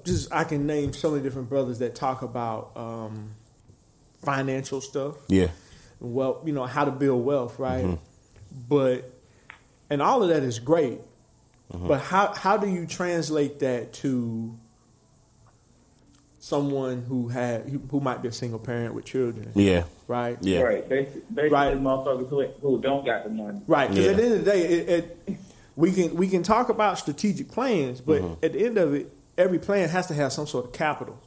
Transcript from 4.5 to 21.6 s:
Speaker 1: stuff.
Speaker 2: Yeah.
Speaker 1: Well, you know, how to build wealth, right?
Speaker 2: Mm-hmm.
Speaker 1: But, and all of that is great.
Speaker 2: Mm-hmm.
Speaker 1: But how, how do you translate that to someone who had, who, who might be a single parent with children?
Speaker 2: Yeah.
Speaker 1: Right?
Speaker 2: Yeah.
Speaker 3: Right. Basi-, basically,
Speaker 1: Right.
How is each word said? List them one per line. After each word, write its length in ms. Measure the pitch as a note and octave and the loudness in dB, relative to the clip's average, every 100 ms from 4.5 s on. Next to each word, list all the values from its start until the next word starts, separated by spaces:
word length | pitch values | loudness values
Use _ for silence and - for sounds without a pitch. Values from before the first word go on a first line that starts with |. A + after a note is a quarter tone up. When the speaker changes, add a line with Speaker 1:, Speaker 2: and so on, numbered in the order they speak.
| C3 C3+ C3+ | -4 -4 -8
Speaker 1:
stuff. 360 | - D3 C#3 D3+ - | -6 -6 -6 -8 2
Speaker 2:
Yeah. 220 | F#2+ F2+ - - - - - | 4 4 0 -16 -20 -20 -14
Speaker 1:
Well, 420 | A#2+ A#2+ C3 B2+ D#3+ | -6 -2 0 -2 -4
you 80 | |
know, 120 | C#3+ B2 | -4 -2
how 200 | C3 C#3+ | 0 0
to 60 | |
build 340 | C3 C#3 B2+ C#3 | 2 2 2 2
wealth, 340 | C#3+ A#2+ - | 0 -2 -4
right? 240 | C3 C3 | -4 0
Speaker 2:
Mm-hmm. 120 | F2+ E2+ - - _ - - C3 A#2+ | -2 -2 -6 -20 _ -20 -20 -18 0
Speaker 1:
But, 420 | C#3+ C3 B2+ - - _ _ _ - _ _ _ | 4 4 2 -4 -18 _ _ _ -20 _ _ _
and 120 | C#3+ | 0
all 220 | D#3+ C4 | 4 4
of 60 | F#3 | 4
that 120 | D#3 | 2
is 140 | C3 A2+ | 2 -4
great. 400 | A#2+ E3 C#3 A2+ - _ _ _ _ _ _ | 2 4 2 -2 -12 _ _ _ _ _ _
Speaker 2:
Mm-hmm. 160 | F2 F2+ | -6 0
Speaker 1:
But 120 | C#3 | 0
how, 320 | - F#3 G3+ | 4 2 2
how 220 | - F#3+ G#3 | 2 2 2
do 100 | G#3 | 2
you 200 | F3+ D#3+ | -2 -4
translate 720 | - F3 E3+ D3 D3+ C#3+ C#3+ | -4 -2 0 0 0 0 0
that 320 | C3+ B2 A2+ - | -2 -2 -4 -6
to 640 | C#3+ B2+ A#2 A2+ A2+ A2+ - _ _ _ _ _ _ _ - _ _ _ _ _ _ - _ _ | -2 -2 -2 -4 -6 -10 -20 _ _ _ _ _ _ _ -20 _ _ _ _ _ _ -20 _ _
someone 640 | - D3 C#3+ C#3 C3 B2 | -4 -2 0 -2 -2 -4
who 260 | A#2+ B2+ A#2+ | -4 -4 -2
had, 400 | B2 B2 A2+ C3+ | -2 -2 -2 -4
who, 120 | C#3+ - | -8 -4
who 80 | C#3+ | -2
might 220 | C#3 A#2+ | 0 -2
be 80 | B2 | -4
a 20 | |
single 280 | A2+ B2 A2+ | -4 -6 -6
parent 340 | - A#2+ A#2 | -4 -4 -4
with 120 | A2+ - | -6 -6
children? 460 | C3 A#2+ A2 G#2+ G#2 | -2 -2 -2 -2 4
Speaker 2:
Yeah. 280 | G2+ F2 E2+ - - | 6 6 2 -8 -6
Speaker 1:
Right? 300 | A#2+ A#2+ A#2+ | -4 -4 -2
Speaker 2:
Yeah. 200 | F#2+ F#2 | 0 2
Speaker 3:
Right. 260 | B2 G2 - | 4 2 0
Basi-, 340 | C3 C3+ - - | -2 -2 -8 -8
basically, 160 | B2 D3+ | -2 2
Speaker 1:
Right. 260 | C#3+ | 4